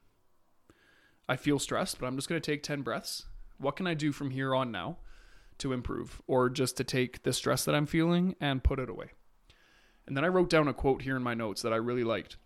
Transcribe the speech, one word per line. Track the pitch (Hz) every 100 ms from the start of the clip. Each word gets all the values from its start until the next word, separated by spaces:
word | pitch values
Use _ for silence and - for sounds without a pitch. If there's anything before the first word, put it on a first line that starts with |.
| _ _ _ _ _ _ _ _ _ _ _ _ -
I | 131
feel | 143 143
stressed, | - 117 185 -
but | 127
I'm | 131
just | -
gonna | 165
take | 156 147
ten | - 143
breaths. | 131 120 - - - - - -
What | 135 -
can | 185
I |
do | 160 151
from | 139 143
here | 131 135
on | 131 127
now | 104 90 170 - - - - - -
to | 139
improve, | 127 117 - 120 - -
or | 131 127
just | 127 127 -
to |
take | 131 135 127 -
the | -
stress | 123 - 127
that | -
I'm | 147 147
feeling | 160 165 175 180 -
and | 147 131
put | 131 135
it | 123
away?" | - 123 - - _ _ _ _ _ _ _ -
And | 135
then | 165
I |
wrote | 185 175
down | 165 147
a |
quote | 120 139 131
here | 135 131
in |
my | 123
notes | 113 113 95
that | 113
I | 113
really | 117 123
liked. | 117 104 - -